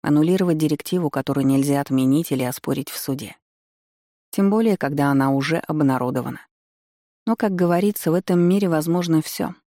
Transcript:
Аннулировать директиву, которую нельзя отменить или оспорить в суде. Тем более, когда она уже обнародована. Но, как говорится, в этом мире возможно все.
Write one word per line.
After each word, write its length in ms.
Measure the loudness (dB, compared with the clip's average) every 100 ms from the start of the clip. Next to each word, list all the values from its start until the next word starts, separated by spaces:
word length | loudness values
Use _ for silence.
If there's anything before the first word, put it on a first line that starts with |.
Аннулировать 560 | 2 2 4 2 2 0
директиву, 500 | 0 -2 -2 -2 -2
которую 380 | -4 -2 0 2
нельзя 340 | 2 2 0
отменить 520 | 0 0 2 2 0
или 100 | -2
оспорить 480 | -2 -4 -6 -6 -6
в 80 | -10
суде. 380 | -8 -8 -8 -16 _ _ _ _ _ _ _ _ _
Тем 180 | 0 2
более, 260 | 2 2 0
когда 340 | -2 0 2
она 200 | 2 2
уже 280 | 0 0 -4
обнародована. 840 | -2 0 2 2 -2 -4 -6 -12 -18 _ _ _ _ _ _ _ -4
Но, 100 | -2
как 180 | 0
говорится, 560 | 2 2 2 0 0 -2
в 40 |
этом 260 | -2 0 2
мире 280 | 4 2 2
возможно 540 | 0 0 -2 2 0
все. 320 | 0 -8 -8 -10